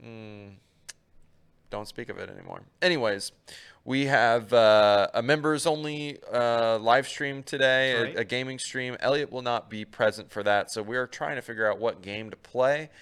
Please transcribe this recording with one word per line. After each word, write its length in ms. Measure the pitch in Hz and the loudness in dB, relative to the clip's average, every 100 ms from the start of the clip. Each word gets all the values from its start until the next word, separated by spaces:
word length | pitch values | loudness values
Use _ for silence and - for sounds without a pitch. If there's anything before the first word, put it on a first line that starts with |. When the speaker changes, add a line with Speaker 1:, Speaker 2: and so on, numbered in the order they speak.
Speaker 1:
Mm, 520 | 117 113 107 104 101 98 _ _ - - _ - _ _ _ _ - | -20 -18 -18 -18 -20 -20 _ _ -20 -20 _ -20 _ _ _ _ -16
don't 180 | 104 107 | -14 -12
speak 220 | - 117 | -14 -12
of 80 | 95 | -12
it 120 | 95 | -14
anymore. 340 | 95 90 - - - | -16 -16 -16 -16 -2
Anyways, 500 | 180 160 113 101 - - - - - - - | 0 0 0 -2 -6 -14 -20 -20 -20 -16 -6
we 220 | 135 139 | -2 2
have, 440 | 135 117 117 104 | 4 4 2 4
uh, 560 | 120 110 107 104 101 95 | 6 8 8 8 6 4
a 80 | 113 | 0
members 440 | 120 151 151 151 160 | 0 0 0 0 0
only, 520 | 151 151 147 147 127 - | -2 -6 -8 -10 -12 -4
uh, 460 | 120 117 117 113 113 | 0 2 2 2 2
live 280 | 110 127 135 | 4 2 2
stream 360 | - 143 139 | -6 -8 -8
today, 500 | 135 143 131 131 131 | -6 0 2 4 2
Speaker 2:
That's 80 | 120 | 0
Speaker 1:
a, 40 | 117 | -2
Speaker 2:
right. 120 | 131 | -4
Speaker 1:
a 40 | |
gaming 360 | 110 123 131 131 | -4 -4 -6 -10
stream. 380 | - 131 127 123 | -10 -8 -8 -4
Elliot 320 | 123 147 143 | -2 -2 -2
will 120 | 123 | -6
not 260 | 123 117 - | -4 -4 -4
be 160 | 107 107 | -12 -10
present 460 | - 110 104 - | 0 0 0 -10
for 120 | 107 | -4
that, 280 | 104 101 95 | 2 2 0
so 100 | 110 | -6
we 160 | 104 127 | -6 -6
are 100 | 127 | -6
trying 280 | - 151 139 | -8 -8 -8
to 60 | |
figure 280 | 120 110 110 | -8 -2 -2
out 100 | 98 | 0
what 220 | 113 95 | -4 -4
game 300 | 92 104 110 | -10 -10 -12
to 60 | 98 | -16
play. 520 | - 123 127 147 156 _ | -8 0 0 0 -6 _